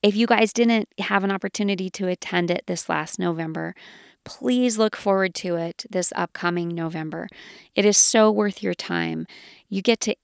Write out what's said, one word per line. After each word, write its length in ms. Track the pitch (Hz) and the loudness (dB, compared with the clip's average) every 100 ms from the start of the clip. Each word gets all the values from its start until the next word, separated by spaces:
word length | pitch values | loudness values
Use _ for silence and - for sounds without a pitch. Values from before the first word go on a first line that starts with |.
if 140 | 208 208 | 2 4
you 120 | 233 | 2
guys 260 | 226 220 | 4 2
didn't 360 | - 233 226 202 - | 4 2 2 0 -8
have 240 | 196 202 | -2 0
an 80 | 196 | 0
opportunity 580 | 196 196 - 208 196 185 | -2 -4 -4 -2 -2 -4
to 160 | - 185 | -4 -4
attend 440 | 180 - 180 175 | -4 -2 -2 0
it 120 | 175 - | -2 -2
this 220 | 175 - | -6 -2
last 300 | 160 156 - | -4 -4 -4
November, 560 | 180 165 160 160 165 - - - - _ - | -2 -2 -4 -6 -8 -10 -20 -20 -20 _ -20
please 520 | - 254 247 247 220 | -8 0 2 2 2
look 180 | 220 - | 0 0
forward 380 | - 190 190 | 0 2 2
to 220 | 180 185 170 | -2 -4 -4
it 300 | 165 - - | -4 -8 -8
this 240 | 185 180 - | -4 -2 -2
upcoming 540 | 175 - 175 175 170 | -6 -4 -2 -2 -2
November. 580 | 170 165 160 156 160 - - - - - - | -4 -4 -4 -8 -8 -10 -14 -20 -20 -8 2
It 100 | 208 | 4
is 120 | 202 | 6
so 340 | - 233 214 | 4 6 6
worth 300 | 214 208 190 | 4 0 -2
your 120 | 202 | -4
time. 520 | 175 - - 82 80 - - - - _ | -4 -4 -2 -2 -4 -8 -12 -20 -20 _
You 120 | 196 | -4
get 180 | 196 226 | 0 0
to 140 | - - | 0 -6